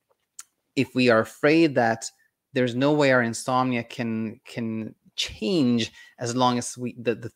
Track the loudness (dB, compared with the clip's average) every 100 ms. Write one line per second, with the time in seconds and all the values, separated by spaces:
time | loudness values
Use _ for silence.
0 | _ _ _ -20 -20 _ _ -4 -2 0
1 | 4 4 2 0 2 4 4 2 0 0
2 | -6 _ _ _ _ -2 -2 0 2 4
3 | 4 4 2 -2 -2 0 0 -2 -6 -8
4 | -6 -4 -6 -10 -14 -8 -6 -6 -8 -14
5 | _ -10 -8 -6 -2 2 2 2 0 -8
6 | -20 -10 -6 0 2 0 -4 -8 -10 -6
7 | -4 -4 -6